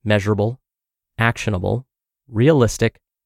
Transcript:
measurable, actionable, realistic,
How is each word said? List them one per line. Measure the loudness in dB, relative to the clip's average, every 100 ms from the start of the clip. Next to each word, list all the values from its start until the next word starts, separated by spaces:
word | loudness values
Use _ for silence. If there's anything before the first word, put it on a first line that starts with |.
measurable, | -2 0 0 0 -2 -4 _ _ _ _ _ -4
actionable, | -2 -2 -4 -4 -2 -4 -6 _ _ _ _
realistic, | 0 4 4 2 0 -4 -4 _ _